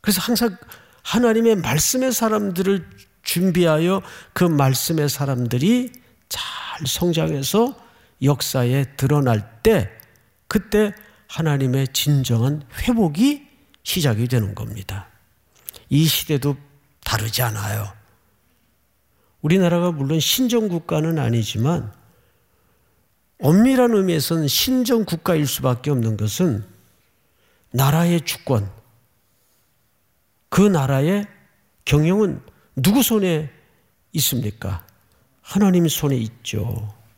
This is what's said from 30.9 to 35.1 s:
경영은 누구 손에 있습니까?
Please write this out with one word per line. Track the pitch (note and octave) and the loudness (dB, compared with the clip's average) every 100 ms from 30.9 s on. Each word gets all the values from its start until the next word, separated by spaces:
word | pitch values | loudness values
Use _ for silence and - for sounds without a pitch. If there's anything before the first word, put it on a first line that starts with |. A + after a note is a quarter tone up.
| C3+ D3+ G3+ G#3 _ _ _ _ _ | 0 0 -2 -4 _ _ _ _ _
경영은 | - D3 D#3+ G3 G3+ - - _ _ - | 0 2 4 2 0 -2 -14 _ _ -2
누구 | C3+ A#3+ | 2 2
손에 | A#3+ A3 F#3+ D#3 D3+ _ _ _ _ _ _ | 2 0 0 -2 -4 _ _ _ _ _ _
있습니까? | D#3 C#3 B2 G#2 G#2+ F#2+ F#2+ - _ _ | -4 -2 -2 -4 -6 -8 -8 -12 _ _